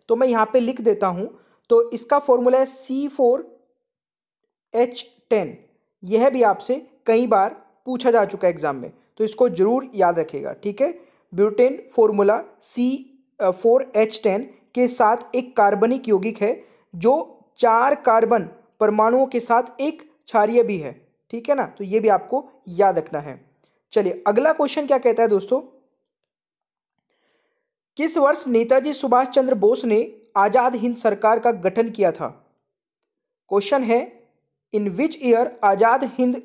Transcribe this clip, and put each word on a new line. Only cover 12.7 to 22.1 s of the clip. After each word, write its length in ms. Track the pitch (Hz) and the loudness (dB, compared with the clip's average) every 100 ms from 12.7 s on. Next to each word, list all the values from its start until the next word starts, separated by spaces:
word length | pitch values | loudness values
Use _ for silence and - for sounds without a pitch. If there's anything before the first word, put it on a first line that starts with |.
| - 247 269 - _ _ - | -4 -2 -4 -10 _ _ -4
अ, 100 | 196 | -2
फ़ोर 400 | 185 226 254 262 208 | 0 2 2 2 0
एच 240 | 220 - | 0 0
टेन 260 | 214 196 269 - _ 247 | -2 -2 -6 -16 _ -2
के 120 | 247 | -2
साथ 480 | 247 214 233 - 247 | 2 2 0 -4 -8
एक 220 | 254 - | -4 0
कार्बनिक 520 | 202 202 226 262 240 | 2 2 0 0 0
यौगिक 280 | 196 208 226 | 0 0 -4
है 260 | 202 - - _ _ 175 | -4 -4 -10 _ _ -2
जो 440 | 208 294 339 - _ - | 2 2 -2 -14 _ -2
चार 380 | 233 226 262 285 | 2 2 2 0
कार्बन 540 | - 226 226 226 165 - _ _ | 2 2 2 0 -2 -12 _ _
परमाणुओं 460 | 214 214 220 254 262 | 0 2 2 2 0
के 140 | 254 | -2
साथ 420 | 240 233 247 - | 0 0 0 -4
एक 200 | 285 311 - _ - | -6 -6 -14 _ -4
क्षारीय 380 | 220 208 240 | 0 2 2
भी 140 | 226 190 | 0 -2
है, 300 | 143 117 _ _ _ | -8 -14 _ _ _
ठीक 180 | 233 233 | -10 -4
है 60 | 285 | -2
ना? 100 | 196 | -4
तो 180 | - | -8
ये 160 | 196 214 | -4 -2
भी 80 | |
आपको 420 | 214 | 2